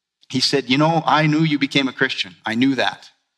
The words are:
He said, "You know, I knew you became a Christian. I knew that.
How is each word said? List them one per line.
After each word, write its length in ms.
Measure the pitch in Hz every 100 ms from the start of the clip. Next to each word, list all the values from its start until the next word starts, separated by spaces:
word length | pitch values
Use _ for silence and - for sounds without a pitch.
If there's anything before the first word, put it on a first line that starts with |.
| _ _ -
He 120 | 127
said, 300 | - 139 123
"You 80 | 131
know, 240 | 156 165
I 220 | 120 147 156
knew 140 | 151
you 180 | 160 143
became 300 | 139 143 131
a 40 |
Christian. 440 | - 131 - 95 82 110
I 80 |
knew 220 | 113 135 127
that. 340 | 98 - - _ _